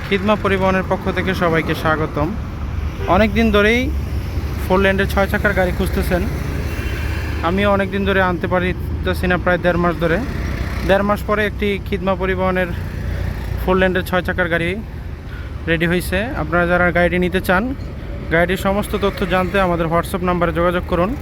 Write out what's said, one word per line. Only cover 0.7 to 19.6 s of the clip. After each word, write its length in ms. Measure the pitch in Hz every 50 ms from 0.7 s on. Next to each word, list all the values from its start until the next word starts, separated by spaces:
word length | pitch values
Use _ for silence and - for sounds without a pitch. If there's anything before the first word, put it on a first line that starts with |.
| 190 190 180 -
পক্ষ 140 | 190 185 - 196 180
থেকে 160 | 185 175 185 185 -
সবাইকে 320 | 185 170 160 160 156 170 160 -
স্বাগতম। 460 | - 160 156 151 156 151 - 147 147 165 208 - - - - - - - - - - - - - - - 165
অনেক 160 | 190 220 214 196 220
দিন 80 | 233 226 202
ধরেই 240 | 208 202 214 233 247 262 - - - - - - - - - - - - - - - -
ফোর 140 | - 185 190 196
লেনের 240 | 190 196 190 196 190
ছয় 160 | - 202 196 190
চাকার 200 | - 202 - 208 190 185
গাড়ি 140 | 185 180 170 -
খুঁজতেছেন, 440 | 190 - - 196 185 - 185 175 190 - - - - - - - - - - - - - - - - - - - - - - - - 165
আমিও 200 | 180 196 202 208 202
অনেক 120 | 196 196 190 190
দিন 80 | 196 196 190
ধরে 120 | 196 190 190 180
আনতে 160 | 180 160 165 180
পারতেছি 720 | 180 180 175 185 175 - - - - - - 185 180 - - -
না, 60 | 180 170 -
প্রায় 140 | 180 180 170 165
দেড় 160 | 180 175 170
মাস 120 | 175 175 165 160
ধরে। 160 | 170 165 160 190 254 - - - - - - - - - - - - 165
দেড় 160 | 190 196 202 202
মাস 120 | 208 196 - -
পরে 140 | 214 208 214 202
একটি 180 | - - 208 202 202 185 185
খিদমা 280 | - 202 185 175 196 190 175
পরিবহনের 480 | 190 185 190 180 185 185 185 185 185 170 175 - - - - - - - - - - - - - - - - -
ফোর 160 | - 185 185 185
লেনের 240 | 185 185 180 185 175 -
ছয় 160 | 185 180 170 190
চাকার 200 | 175 175 180 170 165
গাড়ি 160 | 170 165 175 185 220 214 - - - - - - - - - - - - - - - - 160
রেডি 180 | 165 160 170 170
হয়েছে। 260 | 175 180 151 - 185 190 214 254 - -
আপনারা 220 | 156 151 165 175 175 170
যারা 160 | 180 175 180 180 160
গাড়িটি 220 | 175 175 175 170 180 180
নিতে 160 | 180 175 190 180 -
চান, 140 | 185 185 220 254 269 - - - - - - - - - - -
গাড়িটির 280 | 156 165 175 170 190 185 -
সমস্ত 260 | 196 196 202 202 - - 196 196
তথ্য 160 | 196 - - 196 170 180
জানতে 220 | 185 185 175 180 202